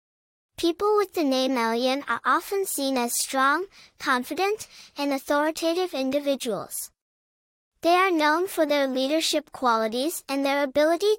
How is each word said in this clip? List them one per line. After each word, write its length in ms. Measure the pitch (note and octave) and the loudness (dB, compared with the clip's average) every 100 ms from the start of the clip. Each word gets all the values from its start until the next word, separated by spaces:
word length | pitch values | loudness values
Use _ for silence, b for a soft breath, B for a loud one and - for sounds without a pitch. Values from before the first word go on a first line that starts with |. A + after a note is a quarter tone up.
| _ _ _ _ _ - | _ _ _ _ _ -4
People 400 | E4+ E4+ G#4 G#4 | -2 0 0 2
with 180 | F#4+ | 0
the 120 | - D4 | 0 0
name 320 | C4 C4 C4 | 2 0 0
Elyon 460 | A3+ A#3 B3+ C4+ C#4+ | 0 0 0 -2 -4
are 140 | A#3 | -4
often 420 | - C#4+ - G4 G4 | 0 0 0 -4 -2
seen 320 | - C4+ C4+ | -2 -2 0
as 220 | A#3+ - | -2 -2
strong, 460 | - C4+ C4+ D4+ F#4+ B B B | -2 0 2 2 -2 B B B
confident, 640 | - B3+ B3 D4+ G4 G#4+ - B B B | -2 0 -2 -2 -2 -2 -8 B B B
and 140 | C#4+ | -2
authoritative 840 | C4+ - D4 D4+ D#4+ E4 E4+ F#4 | -2 0 0 0 0 -2 0 -2
individuals. 960 | C#4 C4 C#4 C#4+ C4+ B3+ F#3+ - - - _ _ _ _ _ _ _ _ _ | -2 -2 -2 0 -2 -2 -6 -6 -10 -12 _ _ _ _ _ _ _ _ _
They 140 | E4 F4+ | 2 4
are 140 | F#4+ | 4
known 380 | E4 D4+ D#4 F#4+ | 2 2 2 0
for 180 | - D4+ | 0 0
their 220 | D4 C4+ | 2 0
leadership 640 | B3+ C4 D#4 D#4+ D4+ - | 0 0 0 0 -2 -4
qualities 720 | - B3+ A3+ A3 A#3 C#4+ - - | -2 0 2 0 -2 -4 -4 -4
and 160 | C#4 C#4 | -2 0
their 180 | C#4 | 0
ability 540 | C#4+ C#4+ D4+ E4+ G4+ | 0 2 2 4 2